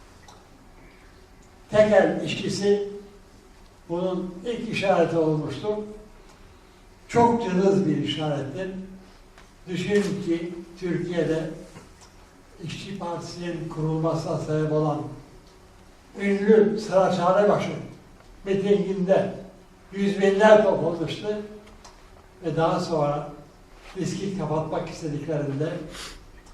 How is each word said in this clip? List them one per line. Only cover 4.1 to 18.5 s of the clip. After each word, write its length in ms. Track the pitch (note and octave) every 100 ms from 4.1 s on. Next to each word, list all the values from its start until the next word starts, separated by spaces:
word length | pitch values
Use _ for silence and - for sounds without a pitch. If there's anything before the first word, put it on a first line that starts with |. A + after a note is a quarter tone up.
| F3+ - - A#3+
ilk 220 | A3+ G#3+
işareti 480 | - G3 F3 D#3 E3
olmuştu. 520 | D#3 D3+ C#3 - G#3 G#3+ G#3+ - - - - - - - - - - - -
Çok 360 | A#3 A#3 A#3
cılız 420 | F#3+ F3+ G3 G3+ D3+
bir 100 | C#3+
işarettir. 760 | C#3+ D#3 D3+ C#3 C3 F#3 F#3 F#3+ - - - - - - - - F3+
Düşünün 340 | F3+ F#3+ G#3
ki 520 | F3+ - E3 E3 - - - -
Türkiye'de 680 | F3+ D#3 - E3+ D3+ D#3+ - - - - - - - - - - - -
İşçi 340 | D#3+ - G3 F#3+
Partisi'nin 680 | F3 D#3+ - F3 F3 D#3+ D#3
kurulmasına 720 | D#3 D#3 D#3+ D#3+ D#3 - D3+
sebep 340 | - D#3 D3+
olan 300 | D3+ D3+ C#3+ - - - - - - - - - - - G3+
ünlü 600 | G3+ G3 G#3+ G#3+ F#3+ -
Sıra 320 | - F#3+ F3+
Çarebaşı 600 | - F3 G3+ G#3 - D#3+ D3+ - - - - - -
mitinginde 920 | G3